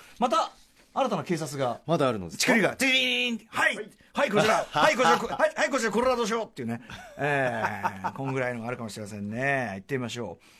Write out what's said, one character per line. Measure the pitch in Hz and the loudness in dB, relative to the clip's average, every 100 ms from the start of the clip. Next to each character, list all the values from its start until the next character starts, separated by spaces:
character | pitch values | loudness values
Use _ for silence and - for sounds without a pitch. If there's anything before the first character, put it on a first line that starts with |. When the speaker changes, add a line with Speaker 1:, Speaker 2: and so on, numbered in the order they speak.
| - - | -14 -2
Speaker 1:
ま | 247 | 2
た、 | 320 285 - _ _ _ - | 2 0 -6 _ _ _ -2
新 | 262 | 0
た | 180 | 0
な | |
警 | 143 160 | -2 -2
察 | 147 139 | -2 -2
が、 | 127 110 - | -2 -2 0
Speaker 2:
ま | 165 | 2
だ | 135 | 2
あ | |
る | 110 | 0
の | 85 | -6
で | |
す | 92 | -2
か？ | |
Speaker 1:
チ | - | 2
ク | |
リ | 226 | 4
が、 | 160 - | 4 2
デ | 262 | 2
ィ | 262 254 247 247 | 2 2 0 -2
ー | |
ン、 | 226 - | -4 -6
は | - 311 | 0 0
い、 | 220 214 _ _ | 0 -10 _ _
は | 240 277 | -2 2
い、 | |
こ | 202 | 4
ち | 214 | 4
ら、 | 170 | 2
Speaker 2:
<laughs> | - | 2
Speaker 1:
は | 151 311 | 4 4
い、 | 294 | 6
こ | |
ち | - | 4
ら、 | - | 4
こ-、 | - | 2
は | - 311 | 0 0
い、 | - | 2
は | - | 0
い、 | |
こ | 269 | 0
ち | 220 | 0
ら、 | |
コ | 202 | 2
ロ | 254 | 2
ラ | 240 | 2
ド | 208 | 0
省 | 226 | -2
っ | 214 | -4
て | - | -8
い | 113 | -6
う | |
ね。 | 117 - - - - | -6 -8 -16 -14 -4
え | 147 139 127 117 110 101 | 0 2 0 0 -2 -2
ー、 | 101 95 180 | -4 -4 -6
こ | - 135 | -4 -4
ん | |
ぐ | 131 | -2
ら | 123 | -2
い | |
の | 120 | -4
が | 113 | -6
あ | |
る | 123 | -6
か | |
も | 113 | -8
し | 117 | -10
れ | |
ま | 104 | -10
せ | 104 | -8
ん | 101 | -6
ね。 | 113 135 139 113 | -2 0 0 -2
行 | 95 | -6
っ | |
て | - 135 | -6 -4
み | |
ま | 117 | -4
し | 117 | -6
ょ | 101 85 _ | -8 -10 _